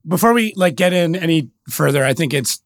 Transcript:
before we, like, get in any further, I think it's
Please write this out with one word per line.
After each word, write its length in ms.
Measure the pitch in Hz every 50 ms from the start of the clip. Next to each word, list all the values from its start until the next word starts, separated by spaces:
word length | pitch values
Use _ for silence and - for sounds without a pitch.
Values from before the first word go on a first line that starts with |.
| -
before 260 | 156 185 151 208 233
we, 200 | 233 240 220 214 -
like, 200 | 190 185 175 131
get 160 | 175 180 180
in 240 | 180 180 175 165 170
any 340 | 185 170 165 165 160 127 120 - _ _ -
further, 360 | - - 151 143 139 143 131
I 80 | 135 131
think 180 | - 165 131 151
it's 260 | 139 117 - - - _